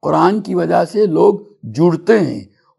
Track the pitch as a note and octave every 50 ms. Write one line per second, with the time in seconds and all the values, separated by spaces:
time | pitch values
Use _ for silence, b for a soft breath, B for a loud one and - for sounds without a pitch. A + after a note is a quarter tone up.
0 | - D3 D#3 D#3 E3 F3+ G#3 G#3+ G3 F#3 F#3 F3 E3+ E3 F3 F3 E3+ E3 - G#3
1 | G#3+ G3 D#3 E3 E3 G#3 G#3 - - - _ _ - A#2 G#2+ C3 E3 F3+ D#3+ D3+
2 | - - A3+ G#3+ F3 C3+ A#2 - G2+ _ _ _ _ _ _